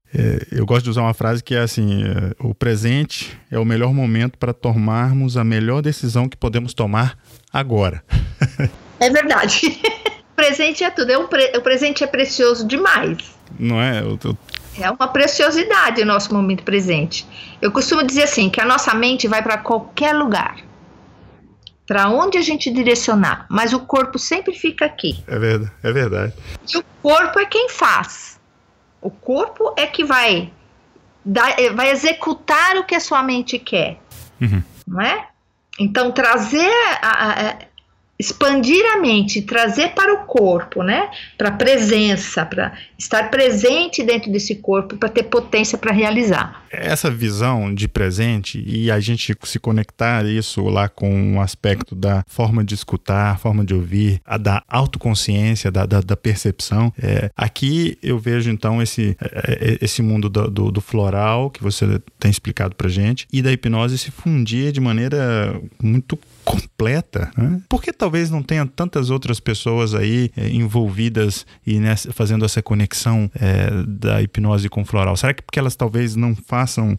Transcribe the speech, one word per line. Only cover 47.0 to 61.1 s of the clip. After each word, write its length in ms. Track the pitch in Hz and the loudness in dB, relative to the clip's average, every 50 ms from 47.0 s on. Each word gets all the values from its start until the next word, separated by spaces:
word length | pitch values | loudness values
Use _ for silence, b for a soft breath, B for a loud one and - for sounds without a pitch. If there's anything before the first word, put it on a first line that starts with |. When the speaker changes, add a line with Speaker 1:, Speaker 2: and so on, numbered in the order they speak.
| - 156 | 0 -2
Speaker 1:
visão 640 | 120 113 117 107 104 101 117 127 127 113 104 98 98 | -2 0 -2 -2 0 0 0 0 0 0 0 -2 -2
de 140 | 98 104 - | -2 -2 -2
presente 760 | - - 98 92 90 101 113 117 113 104 95 - - - 110 | 0 0 0 0 0 0 0 0 0 0 -2 -6 -8 -8 -6
e 260 | 104 113 113 113 117 | -4 -4 0 0 2
a 100 | 110 107 | 2 2
gente 340 | 101 113 117 110 - - 107 - - | 0 0 -2 -2 -2 -4 -4 -4 -6
se 140 | - - 113 | -8 -8 -4
conectar 680 | - 120 110 110 107 - - - 117 117 120 113 104 | -2 0 0 0 0 -2 -4 -2 0 0 0 0 0
isso 360 | 107 107 110 107 - - 104 98 98 | 0 0 -2 -2 -2 -4 -2 0 0
lá 180 | 98 98 101 | 2 2 0
com 500 | 101 - - 101 101 98 98 98 101 98 | 0 -2 -2 0 0 2 2 2 2 2
o 40 | 98 | 2
aspecto 540 | 98 95 - - - 104 98 95 - - - | 0 -2 -2 -2 0 0 0 0 -2 -8 -6
da 280 | 95 98 101 98 98 95 - | -2 0 0 0 0 -2 -4
forma 340 | - - 117 110 107 113 107 | -2 -2 0 2 2 0 0
de 120 | 98 104 | 0 -2
escutar, 640 | 101 - - - - - - 98 101 104 104 98 92 | -6 -6 -6 -6 -6 -2 -2 0 2 2 2 0 0
forma 260 | - 113 104 107 101 | 0 0 0 2 2
de 80 | 90 95 | 2 0
ouvir, 460 | 92 87 85 92 101 107 104 98 92 - | 0 0 0 0 2 2 2 2 0 -2
a 120 | - 110 | -6 -6
da 260 | 110 104 104 98 104 - _ | -2 0 0 0 0 -2 _
autoconsciência, 1000 | 120 123 135 135 - - - 117 107 98 - - 104 101 104 110 113 104 - 98 | 0 0 0 0 -2 -2 -2 0 0 0 0 0 0 2 2 2 0 0 -2 -2
da, 160 | 90 95 98 | 0 0 0
da, 140 | 95 107 98 90 | 2 2 2 2
da 140 | 92 101 | 2 -2
percepção, 760 | - - 113 104 - - 107 92 - - - - 107 117 117 - - - | -2 0 0 -2 0 0 -2 -2 -2 -4 -2 0 2 2 2 0 -2 -2
é, 280 | 101 101 101 107 101 - | 0 0 0 0 -2 -4
aqui 640 | - - 107 - - 139 135 151 170 170 165 - - - | -4 -4 -4 -4 -2 -2 0 0 0 0 -2 -4 -4 -4
eu 160 | - 127 117 | -4 -4 -2
vejo 320 | 110 120 117 120 113 120 | -2 -2 0 0 0 0
então 320 | 110 104 - 110 113 117 117 | -2 -2 0 0 0 0 0
esse, 340 | 110 - - 110 101 95 - | -2 -2 -2 0 0 -2 -2
é, 540 | - - - - - - - - - 127 113 | -6 -8 -6 -6 -2 -2 -2 0 0 0 0
é, 60 | - | 0
esse 220 | 113 104 - - 113 | -2 -2 0 0 0
mundo 260 | 110 110 107 104 104 | 2 2 0 0 0
do, 220 | 98 107 107 110 | 0 0 0 0
do, 200 | 101 101 101 104 | 0 0 0 0
do 100 | 92 101 - | 0 -2 -4
floral 640 | - - 110 101 98 | -2 -2 0 0 0